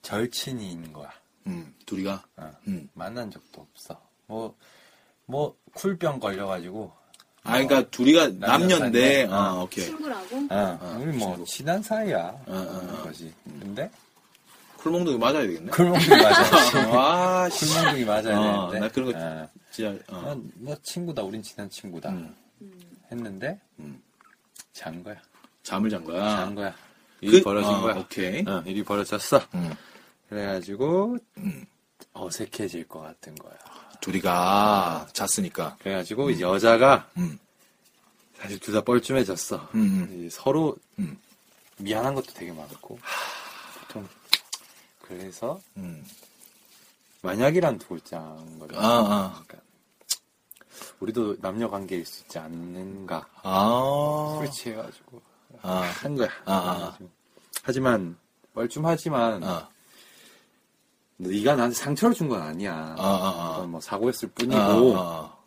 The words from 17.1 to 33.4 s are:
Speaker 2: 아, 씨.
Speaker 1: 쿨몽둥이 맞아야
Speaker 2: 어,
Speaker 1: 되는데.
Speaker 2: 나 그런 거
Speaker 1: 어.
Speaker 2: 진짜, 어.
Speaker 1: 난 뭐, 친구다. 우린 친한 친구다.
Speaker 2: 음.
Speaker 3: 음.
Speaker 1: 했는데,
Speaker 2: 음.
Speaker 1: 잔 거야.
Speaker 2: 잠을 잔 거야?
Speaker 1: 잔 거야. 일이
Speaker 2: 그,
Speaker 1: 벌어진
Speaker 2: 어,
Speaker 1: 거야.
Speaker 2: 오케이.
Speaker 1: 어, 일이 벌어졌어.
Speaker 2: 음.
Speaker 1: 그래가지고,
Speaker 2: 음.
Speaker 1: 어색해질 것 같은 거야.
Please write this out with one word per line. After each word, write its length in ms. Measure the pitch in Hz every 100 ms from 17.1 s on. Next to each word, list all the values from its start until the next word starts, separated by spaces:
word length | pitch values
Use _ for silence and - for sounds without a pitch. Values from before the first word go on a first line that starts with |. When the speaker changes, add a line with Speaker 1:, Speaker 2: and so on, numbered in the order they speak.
| 180 185 185
Speaker 2:
아, 60 | 180
씨. 160 | - 151
Speaker 1:
쿨몽둥이 320 | 156 156 143 113
맞아야 320 | 107 110 104
Speaker 2:
어, 320 | 107 101 90
Speaker 1:
되는데. 80 | 107
Speaker 2:
나 100 | 110
그런 220 | 131 131
거 40 | 95
Speaker 1:
어. 300 | 82 80 78 - _
Speaker 2:
진짜, 260 | - 107 98 -
어. 120 | 90
Speaker 1:
난 300 | 87 139 110 87
뭐, 200 | 123 147
친구다. 400 | - - 175 139
우린 180 | 98 110
친한 280 | 101 - 101
친구다. 400 | - 101 85 76
Speaker 2:
음. 260 | 92 80 - _ _
Speaker 3:
음. 180 | 196 185 175 - _
Speaker 1:
했는데, 480 | 120 113 95 127 196 _ _
Speaker 2:
음. 220 | 76 69 _ _ _ _ _ - -
Speaker 1:
잔 300 | - 82 85
거야. 120 | 90 104 _ _ _ _
Speaker 2:
잠을 260 | - 95 107
잔 140 | 98
거야? 180 | 78 87 104 104
Speaker 1:
잔 180 | 92 101
거야. 180 | 98 - - _ _ _
일이 180 | 98 180
Speaker 2:
그, 40 |
Speaker 1:
벌어진 260 | 104 104 104
Speaker 2:
어, 80 | 101
Speaker 1:
거야. 140 | 104 95
Speaker 2:
오케이. 480 | 92 - 92 117 190
Speaker 1:
어, 160 | 95 85
일이 180 | 95
벌어졌어. 580 | 101 104 98 104 - 92 - 90
Speaker 2:
음. 180 | 85 78 - - - _ _
Speaker 1:
그래가지고, 880 | 104 101 95 90 101 139 180 214 240 _ -
Speaker 2:
음. 280 | 208 143 - _ _ _ -
Speaker 1:
어색해질 760 | - 92 - 107 - 101 87 82
것 120 | 80
같은 320 | 78 76 -
거야. 180 | 76